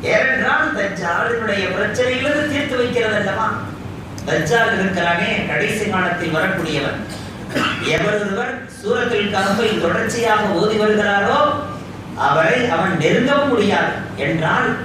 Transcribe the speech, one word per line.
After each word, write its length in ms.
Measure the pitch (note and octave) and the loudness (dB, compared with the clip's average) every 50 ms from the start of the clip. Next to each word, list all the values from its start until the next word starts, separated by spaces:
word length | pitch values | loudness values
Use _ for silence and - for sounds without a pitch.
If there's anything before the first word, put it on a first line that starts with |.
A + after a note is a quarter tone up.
| - - | 0 2
ஏனென்றால் 600 | - - - C4 - - - F2 - - - - - | 2 4 4 2 2 2 2 2 2 2 0 0 0
தஜ்ஜாலினுடைய 880 | G3+ - - F#3 E3+ E3+ E3+ F3 E3+ E3 - D#3+ - - G#3 G3+ G3+ F#3+ F#3 - | -2 -2 -2 -4 -4 -2 -2 0 0 0 0 0 -2 0 -2 -2 0 -2 -2 -2
பிரச்சனையிலிருந்து 760 | - G#3+ G#3+ - B3 B3+ B3+ B3+ B3+ C4 D4 D4 D4 D4+ - C4+ | -2 -2 -2 0 0 0 0 0 0 0 0 0 0 0 0 0
தீர்த்து 220 | C#4+ C#4+ B3 B3+ | -2 -2 -2 0
வைக்கிறது 380 | B3 A#3+ A#3+ A#3+ A#3+ A3 G#3+ G#3 G3+ | 0 0 0 2 0 0 2 0 0
அல்லவா? 260 | G3 F#3+ - - - - - - - - - - - - - - - - - - - | 0 0 0 0 0 -2 -2 -4 -6 -8 -10 -10 -10 -10 -10 -10 -12 -12 -12 -10 -4
தஜ்ஜால் 480 | C#3+ D#3+ D#3+ - - A#3+ A#3 A3 G#3 G3+ | -2 0 0 2 2 4 4 4 2 2
இருக்கிறானே, 520 | F#3 F#3+ F#3+ - F3 E3+ E3+ E3+ F3 - - - - - - | 0 0 0 0 0 0 0 0 0 0 -2 -2 -2 -2 -2
கடைசி 360 | - - - - G#3+ G#3+ G#3 | -2 -2 0 0 -2 -2 -2
காலத்தில் 500 | G3+ F#3 F3+ E3+ - - - E3 E3 D#3 | 0 0 0 0 0 -2 -2 -2 -2 0
வரக்கூடியவன். 640 | D#3 D#3 F#3+ F#3 F3 E3 - D3+ C#3+ C#3+ C3+ B2+ - - - - - - - - - - - - - - - - - - - - | 0 0 0 0 -2 -2 -2 -2 -2 -2 -2 -4 -6 -8 -8 -10 -10 -10 -10 -10 -12 -10 -6 -4 -2 -2 -2 -2 -2 -2 0 0
எவரொருவர் 580 | - - G#3 G#3 G#3 G3+ G3 G3 G#3+ B3 B3+ - - - - - - | 2 2 0 0 0 0 -2 -2 -2 -2 -4 -6 -10 -12 -14 -16 -8
சூரத்துல் 520 | - - B3 - - A#3 A#3+ G#3 G3+ G3 F#3 | -2 -2 0 0 0 0 0 0 0 0 0
கஹ்ஃபை 340 | F#3+ F#3+ G3 G3 A3+ A3+ G#3+ - - - | 0 0 2 2 2 2 0 0 0 0
தொடர்ச்சியாக 680 | E3+ - - - - - A#3 A#3 A3 G#3+ G3+ - G3 - E3+ | 0 0 0 -2 -2 -2 0 2 2 2 2 2 0 2 2
ஓதி 160 | G3+ G#3+ G#3+ G#3 | 2 2 2 2
வருகிறாரோ 580 | G#3+ G#3+ G#3 G#3 G3+ - G3+ G3+ - A#3 C4+ D4 D4 D4 - - - - - - - - - - - - - | 2 4 4 2 2 2 2 2 2 2 2 4 2 2 2 -2 -6 -8 -10 -10 -10 -12 -12 -12 -12 -12 -6
அவரை 420 | - - - - D#3+ D#3+ E3 - - - - | -2 0 2 4 4 4 4 2 2 2 0
அவன் 240 | - - - F#3 - - D#3 | 0 0 0 0 0 2 2
நெருங்கவும் 480 | - - - B3 C4+ C#4+ C#4+ C#4+ C#4 B3 | 4 4 4 4 4 4 4 4 4 2
முடியாது 420 | A3 G3 G3 - - - - - - - - - | 4 4 4 4 2 0 0 -2 -6 -8 -8 -6
என்றால் 520 | - - - E3 D#3+ D#3 D#3+ - - - G#3+ B3+ B3+ - | -4 -2 0 0 0 2 2 2 2 2 0 -2 -4 -6